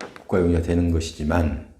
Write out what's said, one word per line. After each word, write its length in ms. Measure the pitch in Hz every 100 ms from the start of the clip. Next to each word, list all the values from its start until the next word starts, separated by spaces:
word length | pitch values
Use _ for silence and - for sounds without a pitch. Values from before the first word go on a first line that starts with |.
| - -
국가유공자 420 | - 95 87 85
되는 320 | 85 87 85
것이지만, 760 | 82 - - 76 85 78 - -